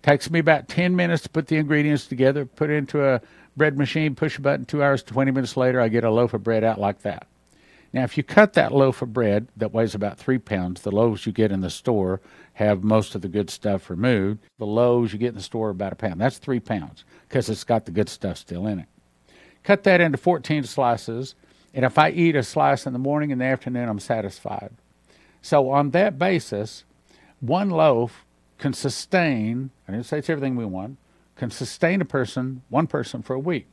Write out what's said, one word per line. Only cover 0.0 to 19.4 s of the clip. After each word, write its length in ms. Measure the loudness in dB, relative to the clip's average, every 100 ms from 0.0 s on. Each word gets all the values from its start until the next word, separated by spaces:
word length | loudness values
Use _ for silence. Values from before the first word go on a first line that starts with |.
Takes 280 | 4 2 2
me 80 | 0
about 300 | 4 2 2
ten 260 | -2 0
minutes 300 | 2 2 0
to 40 | -2
put 200 | -4 0
the 80 | 0
ingredients 500 | 2 2 2 0 -2
together, 380 | 2 2 2
put 260 | -6 -4 -2
it 40 |
into 300 | -2 -2 0
a 160 | 2 0 -4 -20 -20 0
bread 200 | 0 2
machine, 380 | -2 0 -2
push 240 | 0 -4 -2
a 20 |
button, 260 | -2 -2 -2
two 140 | 0
hours, 220 | 2 0
twenty 300 | -2 0 0
minutes 240 | 0 -2 0
later, 240 | 0 2
I 80 | 2
get 160 | 2
a 60 | 2
loaf 220 | 2 2
of 120 | 0
bread 180 | 0 0
out 160 | 0 0
like 240 | -2 -2
that. 240 | -8 -8 -14 _ _ _ _ _ _
Now, 120 | -4
if 120 | -2 -2
you 60 |
cut 300 | 2 4 6
that 200 | 4 2
loaf 300 | 4 2 2
of 100 | -4
bread 360 | 0 2 0 -2 -6
that 160 | -4
weighs 240 | 0 -2 -2
about 200 | -6 -6
three 220 | -2 -2
pounds, 440 | 0 -4 -2 -6
the 100 | -2
loaves 340 | 2 2 0 -6
you 60 |
get 180 | 0 0
in 100 | 0
the 100 | -4
store 500 | -6 -2 0 0 -2 -8 -20 -20
have 320 | -2 0 2
most 320 | 2 2 2 -6
of 60 |
the 60 | -4
good 220 | -4 -4
stuff 400 | -4 -4 -4 -4
removed. 480 | -4 0 2 0 -4 _ _
The 80 | -4
loaves 460 | 2 4 4 0
you 60 | -2
get 120 | -6
in 40 |
the 60 | -6
store 280 | -10 -6 -6
are 20 |
about 240 | -4 -8
a 20 | -6
pound. 240 | -6 -2
That's 180 | -2 -2
three 220 | -6 -6
pounds, 440 | -4 -8 -8 -18 _ -20 _
'cause 220 | -4 -2
it's 140 | -6
got 200 | -2 -2
the 60 | -2
good 180 | -4 -4
stuff 280 | -4 -8 -8
still 320 | -10 -6 -4
in 100 | -6
it. 80 | -8 _ _ _ _ -20